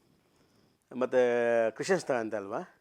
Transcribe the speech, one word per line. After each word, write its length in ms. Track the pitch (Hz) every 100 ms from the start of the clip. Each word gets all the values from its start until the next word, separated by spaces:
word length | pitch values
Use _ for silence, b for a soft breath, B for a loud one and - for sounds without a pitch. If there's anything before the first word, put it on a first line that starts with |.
| _ _ _ _ _ _ _ _ _ 127
ಮತ್ತೆ 180 | 127 127 123 120 117 117 113
ಕ್ರಿಶ್ಚಿಯನ್ಸ್ 340 | - 147 185 -
ತಗೊಂತ 300 | 123 110 107
ಅಲ್ವಾ? 240 | 98 123 180 _